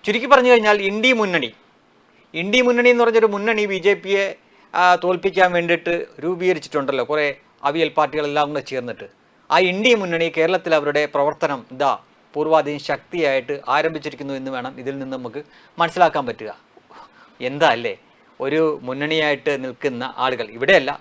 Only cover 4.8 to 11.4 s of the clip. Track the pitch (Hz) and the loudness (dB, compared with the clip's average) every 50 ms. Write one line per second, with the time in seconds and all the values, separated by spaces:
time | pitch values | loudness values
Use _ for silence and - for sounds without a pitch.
4.8 | 180 180 180 175 - 180 180 175 185 196 165 190 185 180 175 175 170 170 175 165 | 4 6 4 4 2 -2 -2 0 -2 -2 2 4 2 4 4 0 2 2 0 0
5.8 | - 170 170 170 - - - - 135 170 185 170 185 185 180 151 - - - 151 | 0 -4 -4 -4 -6 -12 -14 -8 -6 -6 -4 0 0 0 0 0 -4 -4 -4 -2
6.8 | 135 131 139 131 120 123 151 151 147 143 135 - _ _ _ _ - 143 147 165 | -2 0 -2 -2 -2 -2 -2 -2 0 -2 -4 -8 _ _ _ _ -4 -2 0 0
7.8 | 160 151 151 156 151 139 151 151 147 147 143 151 147 143 151 143 - - 131 131 | -2 0 2 0 -2 0 -2 -4 -4 -2 0 0 -2 0 -2 -8 -8 -6 -8 -8
8.8 | 120 120 107 - 104 98 _ _ _ _ _ _ _ _ 151 170 185 180 185 196 | -8 -8 -12 -12 -16 -20 _ _ _ _ _ _ _ _ 2 2 2 2 0 0
9.8 | 214 254 240 214 190 175 170 165 165 165 - 165 160 170 190 185 - 175 160 151 | 4 4 4 4 2 -2 -2 -2 -2 -2 0 0 0 2 0 -2 0 2 2 2
10.8 | 143 147 143 147 151 143 - 151 139 151 147 - | 2 0 0 0 -2 0 0 0 0 0 -2 -2